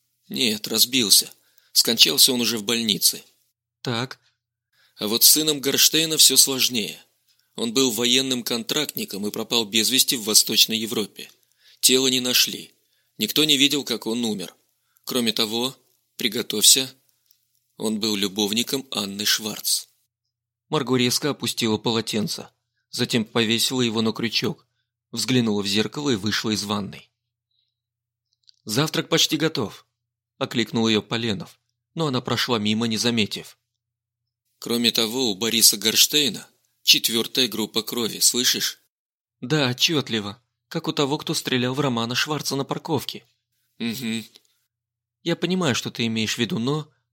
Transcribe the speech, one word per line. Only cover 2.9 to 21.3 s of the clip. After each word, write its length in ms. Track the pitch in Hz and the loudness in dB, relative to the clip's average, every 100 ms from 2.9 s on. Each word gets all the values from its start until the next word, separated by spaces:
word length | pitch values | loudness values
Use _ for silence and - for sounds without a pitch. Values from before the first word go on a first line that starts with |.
| 90 - - - _ _ _ _ _ | 2 0 -2 -14 _ _ _ _ _
"Так". 360 | 139 113 131 - _ _ _ _ _ _ _ - | -6 -4 -6 -10 _ _ _ _ _ _ _ -8
"А 140 | 104 | -4
вот 160 | 117 - | 4 6
с 20 | |
сыном 320 | 151 156 147 | 6 2 0
Горштейна 580 | 131 135 - 156 160 156 | 0 2 4 4 0 4
все 200 | - 131 | 6 6
сложнее. 640 | - 131 117 123 85 78 _ _ _ _ _ - | 2 2 0 -2 -4 -10 _ _ _ _ _ -8
Он 180 | 117 | -2
был 180 | 120 131 | 2 2
военным 500 | 110 120 127 135 123 | 2 2 2 2 -2
контрактником 840 | - 117 110 156 139 - 107 98 104 | -4 -6 -4 -4 -4 -6 -8 -6 -6
и 40 | |
пропал 340 | 110 110 120 104 | -6 -2 -2 2
без 240 | 110 104 | 2 2
вести 260 | 127 - 131 | 2 2 0
в 80 | |
Восточной 540 | 104 104 - 110 - 113 | 2 2 4 2 2 2
Европе. 520 | 110 117 98 - - _ _ _ _ - | -2 -4 -4 -8 -20 _ _ _ _ -2
Тело 260 | - 127 131 | 2 4 4
не 140 | 127 | 0
нашли. 520 | 123 117 - 95 82 _ _ _ _ - | 0 0 0 -4 -14 _ _ _ _ -6
Никто 260 | 107 143 | -2 2
не 140 | 156 139 | 2 4
видел, 260 | 139 143 | 4 2
как 240 | 117 113 113 | -2 -4 -4
он 160 | 120 | -4
умер. 320 | 117 101 82 - _ _ _ _ | -2 -4 -8 -14 _ _ _ _
Кроме 300 | - 123 117 | -6 -2 -2
того, 420 | 113 110 117 127 - _ _ _ - | -2 -4 -2 -6 -8 _ _ _ -6
приготовься, 720 | 120 113 - 107 - 135 131 - _ _ _ _ _ _ _ _ | -6 -4 -4 4 6 6 2 -10 _ _ _ _ _ _ _ _
он 240 | 110 107 | -4 -2
был 160 | 110 101 | -2 0
любовником 720 | 98 98 101 113 120 139 - | -2 0 -2 0 -2 -6 -6
Анны 340 | 101 98 98 104 | -6 -6 -4 -2
Шварц". 640 | - 107 - - - - _ _ _ _ _ _ _ _ | -2 -4 -6 -4 -4 -6 _ _ _ _ _ _ _ _
Марго 260 | 151 123 127 | -4 0 2
резко 360 | 123 - 151 | 2 0 -2